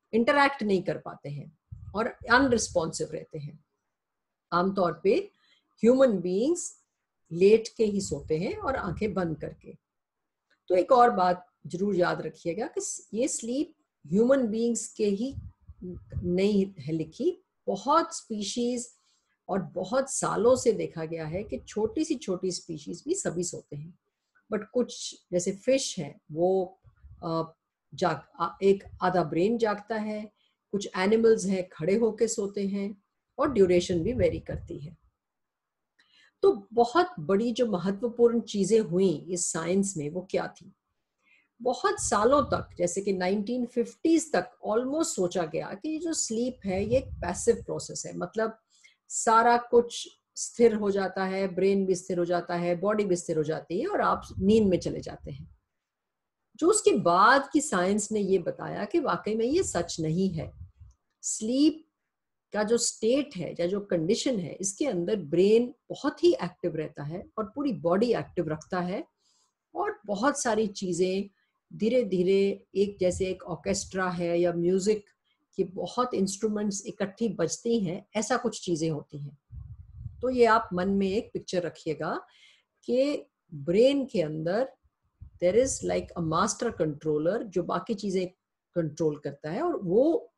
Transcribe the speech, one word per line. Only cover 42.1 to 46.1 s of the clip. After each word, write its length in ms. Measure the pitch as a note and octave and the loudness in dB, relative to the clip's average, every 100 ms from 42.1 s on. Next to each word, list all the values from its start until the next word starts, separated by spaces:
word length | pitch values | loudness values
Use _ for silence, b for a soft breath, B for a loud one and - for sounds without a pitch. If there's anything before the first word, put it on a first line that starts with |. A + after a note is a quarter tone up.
| G#3 A3 C#4+ | 2 4 4
तक, 340 | - F3 - - | 2 -2 -4 -4
जैसे 220 | F3 G3 | -2 -2
कि 120 | G3+ | -2
नाइनटीन 540 | F#3 F3+ G#3 G#3 B3 A#3+ | -2 0 -2 -2 -4 -4
फिफ्टीज़ 640 | - A#3 - D#4+ D#4+ - F#3 | -4 -4 -2 2 2 2 -2
तक 140 | - - G3 | -2 -8 -2
almost 360 | A3 B3+ D4+ | -2 0 -2
सोचा 380 | D#4+ - F3+ F#3 | -2 0 -2 0
गया 240 | E3 D#3+ - | -2 -4 -6
कि 220 | G3+ D4+ | -8 -6
ये 100 | D#4 | -6
जो 140 | E4 | -4